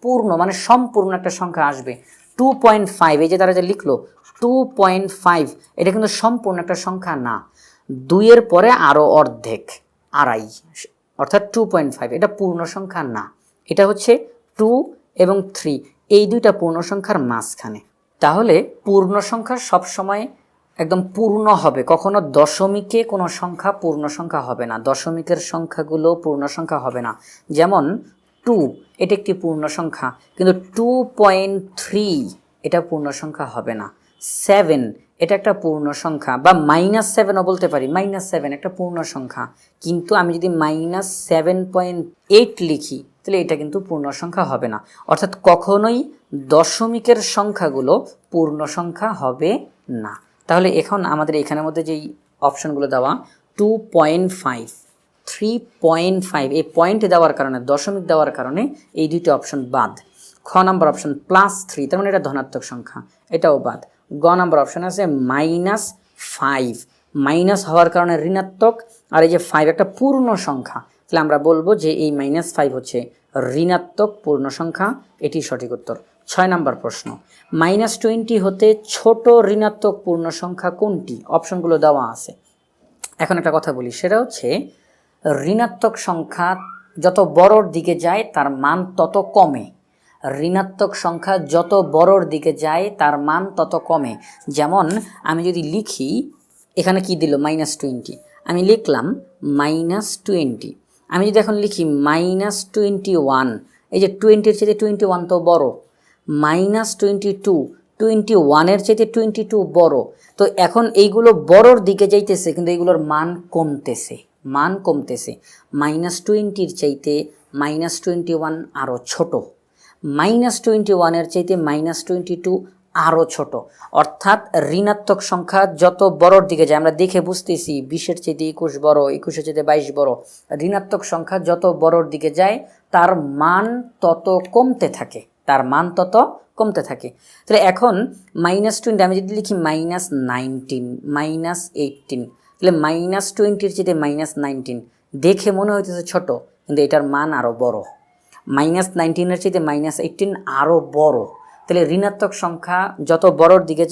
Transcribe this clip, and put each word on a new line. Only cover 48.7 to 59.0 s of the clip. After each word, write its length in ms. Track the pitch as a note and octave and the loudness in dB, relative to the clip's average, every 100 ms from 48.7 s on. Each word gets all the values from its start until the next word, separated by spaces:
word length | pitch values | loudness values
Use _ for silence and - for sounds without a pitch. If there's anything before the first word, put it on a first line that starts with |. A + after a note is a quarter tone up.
| F3+ F3 E3+ A3 | -6 -8 -6 -6
হবে 540 | G#3 C3 B2+ D#3 A#3 - _ - | -4 -4 -2 -2 -2 -6 _ -12
না। 380 | A#2+ G#2+ - _ _ - | -10 -10 -14 _ _ 0
তাহলে 220 | E3 F#3 | 2 4
এখন 360 | E3 - G3+ | 2 0 -2
আমাদের 320 | F3 D3+ D#3 D#3 | -2 -2 -2 -2
এখানের 280 | C#3+ D3+ | -2 -4
মধ্যে 180 | D#3 D#3 | -4 -6
যেই 320 | D#3 D#3 D3+ - _ _ | -6 -8 -10 -18 _ _
অপশনগুলো 460 | C#3+ - D#3 C#3+ C#3 | -4 -2 -6 -4 -2
দেওয়া, 320 | C3 C3 E3 - _ _ - | 0 -2 -4 -8 _ _ -2
টু 220 | G#3 A3 A3 | -2 -2 0
পয়েন্ট 400 | E3+ D3+ E3+ F#3 | 2 2 2 -2
ফাইভ, 340 | F#3 C3+ B2 A2+ - _ _ _ _ - | -4 -6 -8 -12 -18 _ _ _ _ -16
থ্রি 340 | - G#3+ A#3 A#3 _ | -6 -4 -4 -8 _
পয়েন্ট 440 | E3 E3 F3 F#3+ | 0 2 0 -2
ফাইভ, 280 | F#3 D#3 C3+ | -2 -4 -2
এই 100 | D3 | -2
পয়েন্ট 420 | D#3 - E3+ G#3+ | -2 0 2 2
দেওয়ার 280 | G#3 F3 D#3+ | 2 4 4
কারণে, 280 | - C3+ B2+ | 2 -4 -4
দশমিক 460 | B2+ C#3+ G#3 G3 E3 | -2 -2 -2 -8 -2
দেওয়ার 240 | D#3+ D3 | 0 0
কারণে 440 | C#3 B2+ D#3 C4+ D4 _ | -2 -6 -4 -6 -8 _
এই 140 | - | -6